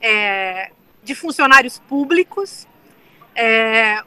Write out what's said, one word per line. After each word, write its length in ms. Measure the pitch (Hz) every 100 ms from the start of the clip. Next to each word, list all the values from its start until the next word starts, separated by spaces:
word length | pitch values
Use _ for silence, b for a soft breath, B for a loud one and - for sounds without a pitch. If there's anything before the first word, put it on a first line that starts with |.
é, 720 | 226 214 208 196 190 185 190 _ _ _
de 100 | 214
funcionários 640 | 269 330 - 277 269 247 -
públicos, 880 | - 277 277 339 370 - 392 - - _ _ b b b _
é, 680 | - 226 226 226 220 220 214